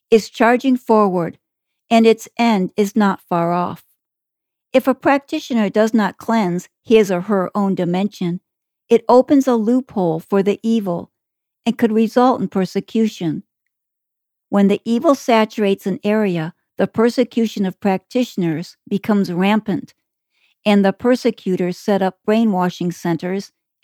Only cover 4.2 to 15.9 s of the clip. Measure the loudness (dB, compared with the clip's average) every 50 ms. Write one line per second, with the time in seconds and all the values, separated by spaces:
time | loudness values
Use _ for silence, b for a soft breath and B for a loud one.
4.2 | _ _ _ _ _ _ _ _ _ _ _ 0 2 2 -4 0 0 0 0 0
5.2 | -2 _ -10 -10 -8 -4 -2 0 0 0 0 0 0 2 2 0 0 0 -4 _
6.2 | -6 -4 -2 -2 0 -2 -4 -6 -8 -10 _ _ _ 2 4 4 4 4 0 -4
7.2 | -2 -2 -2 -2 -2 -2 -2 -2 -2 -2 -2 -2 -2 -2 -2 -2 -2 -4 -4 -4
8.2 | -6 -4 -4 -6 -10 _ _ _ _ _ _ _ _ _ -2 -2 0 _ 2 2
9.2 | 4 4 2 2 2 2 0 0 0 0 0 0 -2 -4 -4 -2 -2 -2 -2 -4
10.2 | -6 _ -2 0 0 0 -2 -2 -2 -2 -2 -2 -2 -4 -6 -6 -8 -12 _ _
11.2 | _ _ _ _ _ _ _ _ _ -6 -2 0 0 0 2 2 0 2 2 2
12.2 | 2 2 2 0 -2 -4 -2 -4 -4 -2 -4 -8 -8 -4 -2 0 0 0 -2 -4
13.2 | -6 -6 -6 -6 -10 _ _ _ _ _ _ _ _ _ _ _ _ _ _ _
14.2 | _ _ _ _ _ _ 0 2 4 4 2 0 -2 -2 -2 0 2 2 0 0
15.2 | 0 0 2 2 2 0 -2 -2 -2 -2 -2 -2 -4 -6